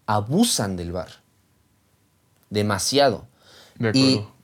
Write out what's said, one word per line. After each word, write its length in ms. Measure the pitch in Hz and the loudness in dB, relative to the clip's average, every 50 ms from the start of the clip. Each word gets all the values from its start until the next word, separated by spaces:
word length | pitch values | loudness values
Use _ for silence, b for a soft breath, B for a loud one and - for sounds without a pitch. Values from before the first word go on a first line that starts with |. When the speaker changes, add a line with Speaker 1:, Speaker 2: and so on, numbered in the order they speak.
| - | -4
Speaker 1:
abusan 680 | - 107 107 104 117 143 208 240 240 - - 110 98 92 | -2 -2 -2 -2 0 0 2 2 2 0 -2 -2 -4 -4
del 160 | 87 85 85 | -6 -8 -6
var. 160 | 87 87 78 - - - _ _ _ _ _ _ _ _ _ _ _ _ _ _ _ _ _ _ _ _ _ _ _ _ _ - | -6 -8 -8 -10 -14 -20 _ _ _ _ _ _ _ _ _ _ _ _ _ _ _ _ _ _ _ _ _ _ _ _ _ -6
Demasiado. 760 | 98 104 104 104 101 92 - - 131 139 139 131 98 - - - b b b b b b b b b b | -4 -2 0 0 -2 -2 -2 0 2 2 4 2 2 -2 -8 -16 b b b b b b b b b b
Speaker 2:
De 120 | 117 113 131 | -2 0 2
Speaker 1:
Y 200 | 135 135 131 131 | 4 4 4 2
Speaker 2:
acuerdo. 180 | 104 101 - - _ | 0 -2 -8 -16 _